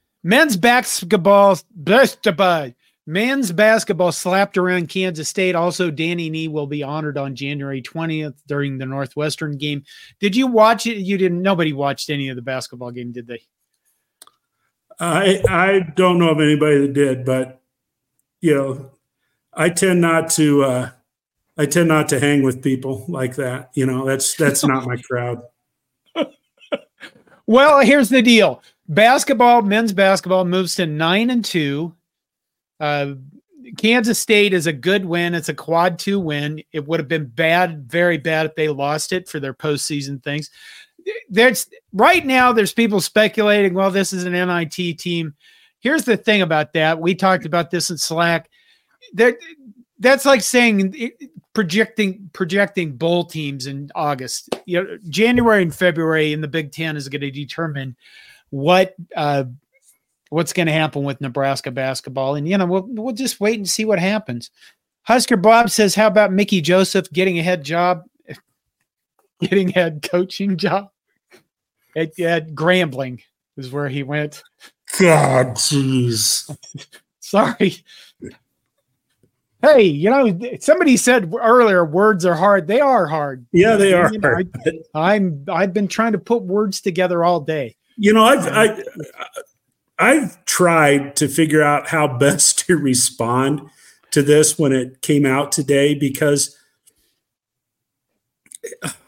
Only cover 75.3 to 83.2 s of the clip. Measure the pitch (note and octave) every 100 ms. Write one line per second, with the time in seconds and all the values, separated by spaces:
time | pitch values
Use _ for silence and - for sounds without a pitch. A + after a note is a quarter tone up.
75.3 | C3 B2+ A2 - C#3+ C3+ C3 A#2+ A2 -
76.3 | - - D3 - D3 - - _ _ -
77.3 | G3 A#3+ - G3+ - _ - _ _ -
78.3 | - _ _ _ _ _ _ _ _ _
79.3 | _ _ _ D4 C#4 F#3+ C#3+ G3 C4+ A#3+
80.3 | F3 A#3+ - - D#4+ D#4 A#3+ B3 B3 E3+
81.3 | A3+ A3+ B3 A3 F#3 D#3+ F3 G#3+ F#3+ F3
82.3 | D#3+ G3+ G3 D#3+ A#3+ C#4 A#3+ D3+ D#3